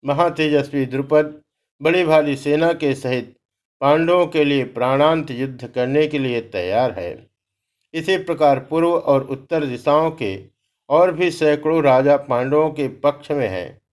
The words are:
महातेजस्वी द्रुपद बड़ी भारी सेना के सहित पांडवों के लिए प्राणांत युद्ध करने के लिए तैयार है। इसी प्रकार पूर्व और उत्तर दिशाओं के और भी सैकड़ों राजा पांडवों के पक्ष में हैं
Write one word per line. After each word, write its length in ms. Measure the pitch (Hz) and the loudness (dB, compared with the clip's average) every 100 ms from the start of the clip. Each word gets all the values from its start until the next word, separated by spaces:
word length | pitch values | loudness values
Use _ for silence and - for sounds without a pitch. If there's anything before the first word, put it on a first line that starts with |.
| 139 | -2
महातेजस्वी 800 | 143 175 156 156 147 135 143 131 | 0 0 0 0 0 0 -4 -4
द्रुपद 560 | 131 139 151 151 - _ _ _ _ | -6 0 0 0 -8 _ _ _ _
बड़ी 220 | 151 175 | -2 0
भारी 320 | 170 156 147 139 | 2 2 2 -2
सेना 380 | 139 147 170 | -2 0 0
के 220 | 165 151 135 | 0 -2 -2
सहित 420 | 131 127 113 _ _ _ _ _ | -4 -4 -6 _ _ _ _ _
पांडवों 460 | 139 151 165 180 165 | 2 2 4 2 2
के 160 | 156 | 2
लिए 200 | 143 143 | 2 2
प्राणांत 680 | 127 120 123 135 151 165 143 | -2 -2 0 2 2 2 -4
युद्ध 360 | 120 135 123 123 | -6 -8 -8 -8
करने 400 | 127 123 143 151 | -4 0 0 0
के 120 | 151 | -2
लिए 220 | 131 120 | -2 -4
तैयार 500 | 113 98 90 107 127 | -4 -6 -2 0 0
है। 360 | 95 87 58 _ _ _ _ _ _ _ | -4 -10 -12 _ _ _ _ _ _ _
इसी 240 | 165 160 190 | -8 -2 -2
प्रकार 420 | 185 151 151 135 | -2 2 2 2
पूर्व 300 | 135 160 170 | -2 0 0
और 320 | 170 - 139 | 0 0 0
उत्तर 440 | 127 131 135 165 143 | 0 -10 -4 -4 -4
दिशाओं 460 | 120 147 147 160 | -4 2 2 0
के 280 | 160 104 95 - _ _ _ _ | -4 -8 -8 -14 _ _ _ _
और 220 | 151 185 | 2 2
भी 200 | 160 180 | 2 -2
सैकड़ों 520 | 160 156 147 156 165 | 2 0 2 0 2
राजा 340 | 143 127 139 143 | 4 4 4 2
पांडवों 520 | 139 123 131 147 156 | 2 -4 0 0 0
के 180 | - 135 | -2 -8
पक्ष 440 | - 143 143 - | -2 -2 -2 -6
में 160 | 147 113 | -4 -2
हैं 340 | 92 87 - _ | -4 -8 -14 _